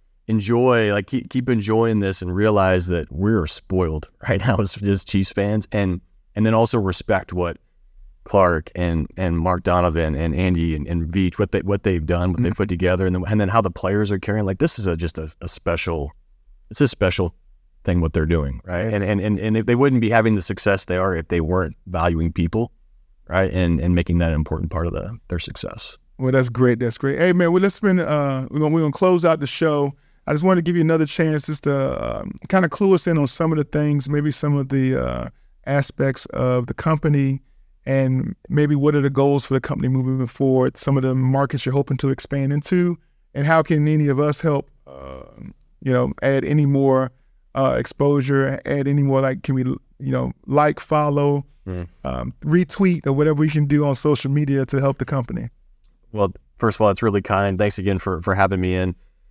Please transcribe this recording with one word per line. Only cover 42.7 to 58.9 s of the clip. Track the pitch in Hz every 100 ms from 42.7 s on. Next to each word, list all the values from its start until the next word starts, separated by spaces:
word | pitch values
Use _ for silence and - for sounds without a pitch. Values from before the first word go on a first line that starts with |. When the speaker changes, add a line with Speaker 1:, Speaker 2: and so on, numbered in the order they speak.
| 185 175 170 _ _ _
Speaker 2:
and | 139 143
how | 160
can | 156 156 151
any | 156 143
of | 135
us | 147 143
help, | 165 143 - _ -
uh, | 67 67 67 - 55 - - _ _
you | 135
know, | 123 127 -
add | 135 135 -
any | 151
more, | 147 139 135 131 127 - _ _ _ 127
uh, | 135 123
exposure, | 127 - 143 143 131 139 135 135
add | - 143 139
any | 143
more, | 139 135
like, | 135 131
can | -
we, | 131
you | 127 135 - _ 135
know, | 127 127 - -
like, | 143 151 147
follow, | - 151 147 143 143 143 139 _ 95
Speaker 1:
Mm. | 90 85 -
Speaker 2:
um, | 67 64 62 -
retweet, | 147 170 180 - 190 170 139
or |
whatever | 139 151 147
we | 151
can | 147 143
do | 147
on | 147
social | 131 151 143 135
media | 143 147 139 131
to | 139
help | 139 135
the |
company? | 131 139 120 117 120 - _ _ _ _ _
Speaker 1:
Well, | 107 98 - _ _
first | 113 -
of |
all, | 107
it's | 95
really | 113 101
kind. | - 98 101 95
Thanks | 104 101
again | 95 95
for, | - 87
for | 90
having | 95 95 95
me | 92
in. | 92 92